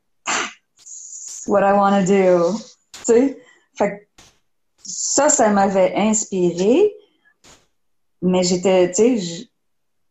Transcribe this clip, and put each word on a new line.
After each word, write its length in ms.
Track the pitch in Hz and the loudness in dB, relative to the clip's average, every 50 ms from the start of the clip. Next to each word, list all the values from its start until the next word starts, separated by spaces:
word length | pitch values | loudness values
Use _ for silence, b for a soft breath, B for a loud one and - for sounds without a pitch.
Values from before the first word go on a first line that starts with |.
| _ _ _ _ - | _ _ _ _ -10
That's 1160 | - - - - - - _ _ _ _ _ - - - - - - - - - - - - - - | -8 -6 -6 -6 -8 -12 _ _ _ _ _ -20 -20 -20 -20 -20 -20 -20 -20 -20 -18 -20 -14 -6 -2
what 140 | 202 196 | 0 2
I 120 | 196 196 202 | 2 2 2
wanna 300 | 202 196 196 202 196 185 | 2 2 2 2 0 2
do. » 500 | 175 202 196 190 180 180 170 170 175 202 233 - - - _ _ _ - - - | 2 2 2 4 4 2 2 2 0 -2 -4 -10 -14 -20 _ _ _ -20 -12 -2
Tu 80 | - 226 | 2 2
sais? 260 | 240 277 269 - b b b b b b b b - | 4 2 2 -2 b b b b b b b b -4
Fait 200 | 214 180 - - | -4 -4 -4 -10
que 220 | _ _ _ - - _ _ _ _ _ _ _ _ _ _ _ _ | _ _ _ -20 -20 _ _ _ _ _ _ _ _ _ _ _ _
ça, 460 | - - - - - - - 277 302 | -16 -12 -10 -8 -4 -2 0 2 2
ça 200 | 285 - 233 208 | 2 2 2 2
m'avait 440 | 208 202 196 202 190 196 185 - - | 2 2 0 0 2 2 0 0 0
inspiré, 960 | 170 202 220 214 208 - - 196 185 180 175 165 170 190 214 262 349 427 415 - b b b b b b b b _ _ - - _ _ _ _ _ _ _ _ _ _ _ _ - | -2 -2 0 0 -2 -4 -6 -4 -2 0 0 0 0 0 2 2 2 2 0 -2 b b b b b b b b _ _ -20 -20 _ _ _ _ _ _ _ _ _ _ _ _ -6
mais 220 | 175 185 185 185 180 | -4 -2 0 0 0
j'étais, 460 | 180 190 180 185 196 185 185 180 175 | 0 -2 0 0 2 2 4 2 2
tu 60 | - | 2
sais, 220 | - 220 254 254 208 | 2 2 2 2 0
j-, 340 | 180 170 165 175 247 _ _ _ _ _ _ _ _ _ _ _ _ _ | -4 -8 -10 -12 -16 _ _ _ _ _ _ _ _ _ _ _ _ _